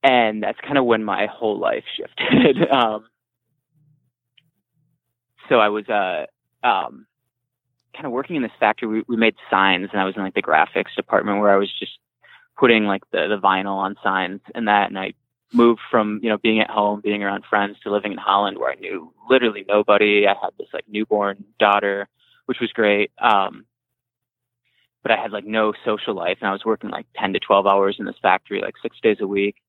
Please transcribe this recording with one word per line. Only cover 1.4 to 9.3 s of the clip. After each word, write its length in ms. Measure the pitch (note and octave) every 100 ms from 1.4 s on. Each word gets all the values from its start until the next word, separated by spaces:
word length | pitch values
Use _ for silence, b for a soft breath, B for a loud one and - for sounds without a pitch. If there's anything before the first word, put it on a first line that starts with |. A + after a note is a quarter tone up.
| A2 G2+
life 260 | - - - -
shifted. 720 | - - - - E3 D3 -
<laughs> 20 |
Um, 380 | C3+ A#2 G#2+ _ _ _ _ _ _ _ _ _ _ _ _ _ _ _ _ _ _ _ _ _ _ _ _ -
so 100 | B2+
I 100 | G#2+
was, 180 | G#2+ G#2
uh, 380 | G#2 F#2 E2 - _ _ _
um, 440 | B2 F#2+ C2 C2+ _ _ _ _ _ _ _ _ _
kinda 160 | - C#3
working 260 | A#2+ C#3 D#3+
in 60 |
this 100 | A2+ -
factory. 280 | A2 - A2
We, 160 | A2 -
we 80 | A2+
made 180 | A2+